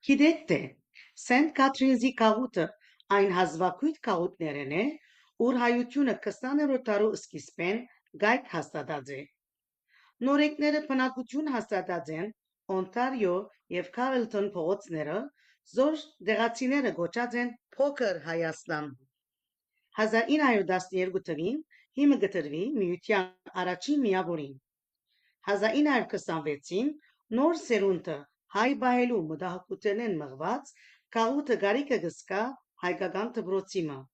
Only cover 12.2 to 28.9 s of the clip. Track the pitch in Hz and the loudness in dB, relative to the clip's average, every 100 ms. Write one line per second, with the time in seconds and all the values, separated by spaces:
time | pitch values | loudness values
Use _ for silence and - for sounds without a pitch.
12.2 | 202 - _ _ - 190 185 240 247 262 | -8 -10 _ _ -4 -4 -2 -2 -2 0
13.2 | 196 180 214 _ _ 175 - - 254 262 | 0 0 -4 _ _ -6 -6 -4 0 0
14.2 | 233 208 202 180 160 196 - 160 147 185 | 0 -2 -2 -2 -2 -2 -4 -6 -4 -4
15.2 | 285 _ _ _ _ 202 277 311 - _ | -6 _ _ _ _ 2 2 2 -8 _
16.2 | - 214 233 - 254 285 247 165 170 233 | 0 2 2 0 0 2 0 -2 -4 -2
17.2 | 240 240 247 240 _ - 285 277 233 170 | -4 -2 -4 -8 _ -2 -2 0 -2 -2
18.2 | 151 165 165 156 - 156 147 127 _ _ | -4 -2 -2 -4 -6 -6 -6 -12 _ _
19.2 | _ _ _ _ _ _ _ - 214 226 | _ _ _ _ _ _ _ 0 2 2
20.2 | 226 302 294 220 180 185 185 185 185 185 | 4 4 4 4 2 -2 0 -2 0 -2
21.2 | 180 147 175 285 - _ _ - 285 277 | -4 -4 -2 -4 -8 _ _ 2 4 6
22.2 | 190 185 147 151 214 285 180 175 - 208 | 2 -2 -4 -4 -2 0 -2 -2 0 0
23.2 | 185 185 - - 180 175 - 294 240 190 | 0 -8 -12 -6 -4 -4 -2 0 2 2
24.2 | 170 170 139 135 _ _ _ _ _ _ | 0 -4 -8 -14 _ _ _ _ _ _
25.2 | _ _ - 202 214 247 294 254 190 190 | _ _ -2 0 2 2 4 2 0 -6
26.2 | - 165 151 147 - 180 269 302 _ _ | -4 -4 -4 -6 -4 -2 -2 -4 _ _
27.2 | _ 220 302 330 - 220 196 180 - 147 | _ 2 2 2 0 2 2 0 -2 -10
28.2 | 147 _ _ 196 240 269 254 | -10 _ _ 0 2 2 2